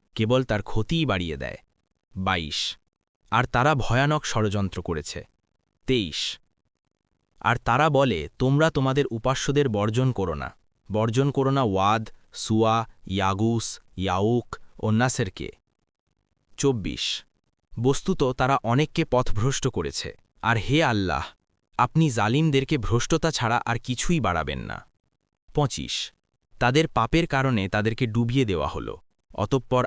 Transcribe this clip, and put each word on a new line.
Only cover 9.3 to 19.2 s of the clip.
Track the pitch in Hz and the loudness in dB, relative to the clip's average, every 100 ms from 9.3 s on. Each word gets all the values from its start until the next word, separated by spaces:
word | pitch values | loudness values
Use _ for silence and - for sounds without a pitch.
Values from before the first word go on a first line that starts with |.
| 131 - 139 139 | -2 0 2 2
বর্জন | 104 107 113 131 | 2 0 2 0
করো | 117 90 | 0 -4
না, | 73 64 - _ _ - | -4 -8 -14 _ _ -4
বর্জন | 104 113 117 139 | 0 0 2 2
করো | 139 135 | 2 0
না | 139 | 2
ওয়াদ, | 117 95 98 113 110 - _ | 0 2 2 0 -2 -14 _
সুয়া, | - - 110 110 113 110 - - | -8 0 2 4 2 -2 -10 -6
ইয়াগুস, | 95 95 98 113 117 - - - - | -2 0 0 0 0 -4 -8 -12 -6
ইয়াউক | 92 92 107 120 - - - - | -2 2 2 0 -2 -12 -16 -6
ও | 110 | 0
নাসেরকে।" | 110 127 - 104 - - - _ _ _ _ _ _ _ _ _ - | 2 0 0 -4 -6 -12 -14 _ _ _ _ _ _ _ _ _ -2
চব্বিশ, | 139 120 80 60 - - - _ _ _ _ - | 0 0 -4 -6 -6 -8 -12 _ _ _ _ -2
বস্তুত | 123 139 - 185 | 0 2 0 0
তারা | 131 123 131 139 | 0 0 0 0
অনেককে | 113 123 156 - 156 | 2 2 2 0 0
পথভ্রষ্ট | 123 | 2